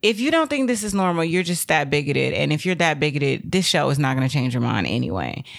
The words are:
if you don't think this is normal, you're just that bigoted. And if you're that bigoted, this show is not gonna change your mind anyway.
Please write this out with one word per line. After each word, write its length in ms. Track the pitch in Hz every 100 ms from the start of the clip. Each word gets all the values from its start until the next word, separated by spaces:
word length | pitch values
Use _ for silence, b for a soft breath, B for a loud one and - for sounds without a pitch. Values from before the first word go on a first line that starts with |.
if 160 | 208 214
you 140 | 262
don't 180 | 330 311
think 180 | 285 262
this 140 | 240
is 120 | 208
normal, 320 | 196 185 170 165
you're 180 | 175
just 240 | 175 175 -
that 220 | 160 147
bigoted. 440 | 147 147 139 131
And 200 | - 143
if 120 | 151 180
you're 80 | 175
that 260 | 165 151
bigoted, 500 | 151 143 143 131 -
this 140 | 185 180
show 240 | 175 139
is 100 | 139
not 160 | 139 131
gonna 140 | 131
change 240 | 139 127
your 80 | 123
mind 260 | 117 113 85
anyway. 560 | 110 123 92 65 - -